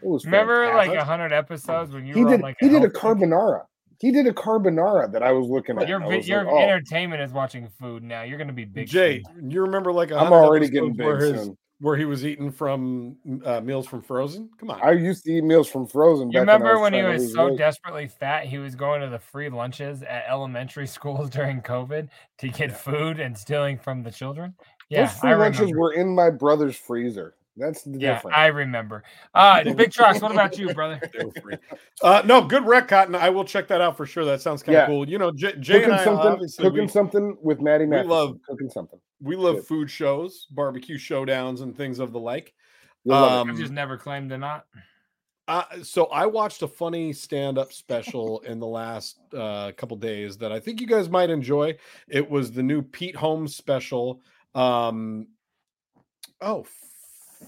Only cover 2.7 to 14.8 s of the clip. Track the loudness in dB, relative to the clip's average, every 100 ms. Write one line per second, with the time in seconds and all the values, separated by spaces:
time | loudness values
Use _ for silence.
2.7 | 6 4 2 0 2 4 4 2 0 -6
3.7 | _ _ _ 2 4 2 0 0 0 2
4.7 | 2 2 2 0 0 2 2 2 -2 -4
5.7 | -2 -2 -2 -2 -4 -2 -2 2 4 4
6.7 | 2 -2 -6 -4 -6 -6 -6 -6 -8 -16
7.7 | -16 -14 -14 -12 -12 -10 -10 -10 -10 -12
8.7 | -12 -2 2 2 0 -8 -14 -8 -4 -2
9.7 | -2 -2 -2 0 2 8 10 10 8 4
10.7 | 0 -2 -2 0 2 0 0 -6 -12 _
11.7 | _ -2 0 -2 -4 -6 -6 -8 -6 -4
12.7 | -4 -4 -6 -10 -14 -12 -8 -4 -4 -4
13.7 | -6 -6 -12 -8 -6 -6 -8 -16 _ -10
14.7 | 0